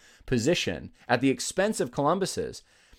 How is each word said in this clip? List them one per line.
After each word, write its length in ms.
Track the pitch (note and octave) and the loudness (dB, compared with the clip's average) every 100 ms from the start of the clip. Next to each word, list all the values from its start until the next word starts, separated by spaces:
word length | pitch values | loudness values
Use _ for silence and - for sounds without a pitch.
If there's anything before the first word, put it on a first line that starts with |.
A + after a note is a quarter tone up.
| - | -20
<laughs> 200 | - - | -20 -2
position 680 | B2 B2 F3 - D#2 F2+ - - | 2 2 2 0 -6 -10 -16 -2
at 140 | A#2+ | 2
the 80 | C3+ | 2
expense 500 | B2+ - - G3+ G#3+ | 0 -2 0 0 0
of 120 | C#3+ | -4
Columbus's, 720 | C3+ C#3+ F#3+ F#3+ - A#1+ - - _ _ | 0 0 2 -2 -4 -6 -8 -18 _ _